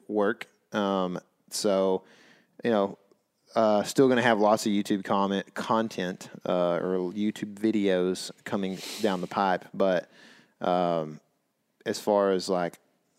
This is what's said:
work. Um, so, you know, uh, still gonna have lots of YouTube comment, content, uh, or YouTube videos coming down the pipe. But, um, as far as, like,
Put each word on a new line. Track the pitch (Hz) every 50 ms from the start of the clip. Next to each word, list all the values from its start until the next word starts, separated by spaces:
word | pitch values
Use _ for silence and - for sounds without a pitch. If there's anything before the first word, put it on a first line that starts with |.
| - -
work. | 104 104 101 101 117 - - - _ _ _ _
Um, | - 107 101 98 98 95 92 90 90 85 - _ _ _ _ -
so, | - - - 104 95 95 95 95 92 92 - - - - - - - _ _ _ _ - -
you | 120
know, | 113 104 98 98 101 - _ _ _ _ _ _ _ _ _ _ -
uh, | 117 113 107 104 104
still | 98 90 - - 135 131
gonna | 127 120
have | 117 123 117 101
lots | 104 104 110 113 -
of | 110
YouTube | 101 101 101 - 104 98 95
comment, | - 113 98 98 98 98 98 - -
content, | - - - - 120 113 113 110 - - 92 90 92 - - - - - - -
uh, | 92 90 87 87 85 85
or | 85 90 92 92 90 90
YouTube | 95 104 104 107 104 - 107 104
videos | 101 101 104 110 107 104 101 98 92 90 90 92 92 - - - - _ -
coming | - 120 101 98 95 95 87 - - - -
down | 107 107 95 90
the | 87
pipe. | 87 - 107 98 95 90 87 - - -
But, | 98 101 95 92 85 - - _ - - - - - - _ _ -
um, | 90 90 90 90 90 87 85 82 80 78 78 - _ _ _ _ _ _ _ _ _ _ _ _ -
as | 113 101 -
far | - 107 104 101 101 98
as, | 95 92 87 -
like, | 95 87 87 85 - - _ _ _ _ _ _ _